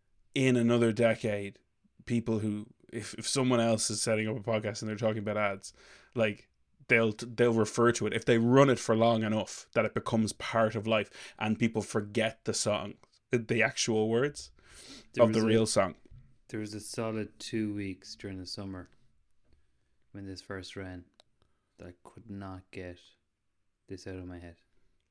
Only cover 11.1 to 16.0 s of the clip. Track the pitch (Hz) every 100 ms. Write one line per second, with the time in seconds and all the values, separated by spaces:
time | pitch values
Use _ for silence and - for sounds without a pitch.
11.1 | - - - 110 107 117 110 101 113 104
12.1 | 107 110 - - 101 - 104 101 - _
13.1 | _ _ 123 110 120 110 - - 110 110
14.1 | 113 143 143 - - _ - - - -
15.1 | - 117 110 110 113 110 - 95 -